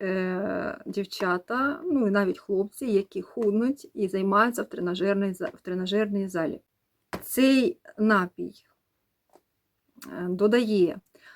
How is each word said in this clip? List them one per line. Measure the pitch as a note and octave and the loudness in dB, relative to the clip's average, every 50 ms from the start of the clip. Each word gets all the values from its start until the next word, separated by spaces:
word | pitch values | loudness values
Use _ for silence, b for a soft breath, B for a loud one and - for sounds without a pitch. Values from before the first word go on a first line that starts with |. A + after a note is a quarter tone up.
| G3 | -4
е, | F#3+ F#3+ F#3+ F#3 F#3 F#3 F#3 G3 - - F3+ G3+ - - - - | -4 -2 -2 -2 -2 -4 -4 -4 -4 -4 -4 -6 -6 -8 -10 -12
дівчата, | - F#3 G3+ G3 F#3+ - - G3+ F#3 F3+ F3+ F3+ _ A#3 B3+ C4+ C#4 D4 - D#4+ | -8 -6 -6 -6 -6 -6 -4 -2 -2 -2 -2 -2 _ -4 -2 -2 -2 -4 -4 -4
ну | F4+ D#4 C#4 A#3 | -2 0 2 2
і | G3+ | 2
навіть | G3 G3+ G3+ F#3 - - | 2 2 2 0 -2 -4
хлопці, | - - G3+ F#3 G3 G3+ - - C#4 | -6 -4 -2 -2 -2 -4 -6 -8 -4
які | B3 G#3 G3 G3 - - G3 F3+ | 0 0 0 0 0 -8 -10 -12
худнуть | - - - A#3 G#3 G3+ A3 A#3 B3+ C#4 - - - _ | -10 -8 -2 0 2 2 2 0 0 -2 -4 -8 -16 _
і | - G#3 F#3 | -4 -4 -2
займаються | F#3+ F#3+ F#3+ G3 G3 G3+ A3 A#3+ A#3+ - - | -2 -2 0 2 4 4 4 4 2 -2 -6
в | - | -8
тренажерній | - - F3 F3 F3+ F#3 F3 G3 G3+ G3 G3 G3 F#3 | -6 -6 -4 -4 -2 0 0 0 2 2 0 -2 -2
за-, | - F3 - - | -4 -8 -8 -8
в | - | -10
тренажерній | _ F#3 F3+ F#3 F#3 F#3 G3 G#3 A3 G3+ G3+ G3+ G3 F#3+ | _ -8 -6 -4 -4 -2 0 0 0 0 -2 -4 -4 -4
залі. | F#3 E3+ D#3+ C#3 - - - _ _ _ _ _ _ _ _ _ - - - | -4 -4 -2 -2 -4 -8 -12 _ _ _ _ _ _ _ _ _ -14 -14 -10
Цей | - - B3+ C4 C4+ C4+ C4 B3+ - - - _ - - - | -4 2 4 6 6 6 6 4 2 0 -4 _ -20 -4 0
напій, | G#3+ A3 G#3+ G3 F3+ F3+ - - F3 F3 - - _ _ _ _ _ _ _ _ _ _ _ _ _ _ _ _ _ _ _ _ _ _ _ _ _ _ _ - - - - | 2 4 4 4 4 0 -4 -8 -10 -10 -10 -16 _ _ _ _ _ _ _ _ _ _ _ _ _ _ _ _ _ _ _ _ _ _ _ _ _ _ _ -20 -18 -14 -10
е, | - F3+ F3+ | -8 -6 -4
додає | F#3 F#3 G3+ G#3+ A3+ B3 B3 G#3+ G#3+ G3+ F3 D#3+ - F#3+ - _ b b b b b | -2 0 2 4 4 4 2 2 4 4 4 2 2 -4 -12 _ b b b b b